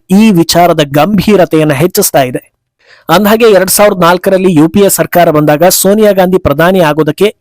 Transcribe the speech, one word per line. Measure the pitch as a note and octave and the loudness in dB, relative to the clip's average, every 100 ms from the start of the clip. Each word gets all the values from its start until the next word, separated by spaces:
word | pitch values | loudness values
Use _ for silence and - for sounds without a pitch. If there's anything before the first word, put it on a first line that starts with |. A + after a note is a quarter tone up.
| - | -2
ಈ | F#3+ A3 | 2 2
ವಿಚಾರದ | F3 E3 E3+ F3 D#3+ | 2 0 0 0 0
ಗಂಭೀರತೆಯನ್ನ | C#3+ C#3+ E3 G#3 A3 G3 E3+ D#3 D#3 | -2 -2 -2 -2 0 0 0 0 -2
ಹೆಚ್ಚಿಸ್ತಾ | C3 F3 G3+ F#3+ D#3 | -2 -2 -2 -2 -2
ಇದೆ. | B2+ B2+ - _ _ _ _ _ - | -2 -6 -14 _ _ _ _ _ -4
ಅಂದ್ಹಾಗೆ | E3+ G#3 A3 A#3 | 0 0 2 2
ಎರಡ್ | F#3 F#3 | 2 0
ಸಾವಿರದ | - G#3 F#3+ | 0 0 2
ನಾಲ್ಕರಲ್ಲಿ | E3+ F3+ - F#3+ F#3+ | 0 0 0 0 0
ಯು | D#3+ D#3+ | 0 0
ಪಿ | G3+ | 0
ಎ | G3 | 0
ಸರ್ಕಾರ | - D#3+ F3 E3+ | -2 -2 0 0
ಬಂದಾಗ | D#3 D3+ D3+ | 0 0 0
ಸೋನಿಯಾ | F3+ - F#3+ G#3+ G#3 | 0 0 0 2 2
ಗಾಂಧಿ | F#3+ F#3 F#3 | 2 0 0
ಪ್ರಧಾನಿ | - C#3+ E3+ F#3+ | -2 0 0 0
ಆಗೋದಕ್ಕೆ | D#3 D3+ D3+ - G3+ - | 0 0 -4 -2 -4 -2